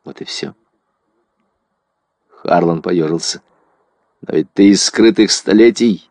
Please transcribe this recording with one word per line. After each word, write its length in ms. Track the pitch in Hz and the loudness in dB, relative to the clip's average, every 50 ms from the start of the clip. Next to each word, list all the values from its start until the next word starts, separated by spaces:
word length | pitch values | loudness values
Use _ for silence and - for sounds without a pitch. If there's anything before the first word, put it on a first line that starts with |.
| _ | _
Вот 180 | 73 - - | -20 -18 -18
и 40 | - | -16
всё. 300 | - - - - - - _ _ _ _ _ _ _ _ _ _ _ _ _ _ _ _ _ _ _ _ _ _ _ _ _ _ _ _ _ _ _ _ _ _ _ | -14 -12 -12 -12 -12 -14 _ _ _ _ _ _ _ _ _ _ _ _ _ _ _ _ _ _ _ _ _ _ _ _ _ _ _ _ _ _ _ _ _ _ _
Харлан 520 | _ _ - - 87 87 85 85 85 82 | _ _ -4 -2 0 0 2 0 -2 -2
поёжился. 600 | 78 87 90 87 80 76 82 82 - - - - _ _ _ _ _ _ _ _ _ _ _ _ _ _ _ _ | -4 -4 -2 -2 -2 -2 -4 -6 -6 -8 -10 -12 _ _ _ _ _ _ _ _ _ _ _ _ _ _ _ _
«Но 140 | - - - | -14 -4 -4
ведь 160 | 78 78 _ _ | -4 -4 _ _
ты 160 | - 101 101 | 2 4 4
из 140 | 101 92 - | 4 2 -2
скрытых 480 | - - - 110 113 101 107 107 95 | -4 0 2 2 2 4 2 0 0
столетий. 760 | - - - - 98 107 113 117 104 - 117 117 98 160 _ _ | -2 -6 -2 0 2 4 4 4 2 2 -2 -2 -2 -4 _ _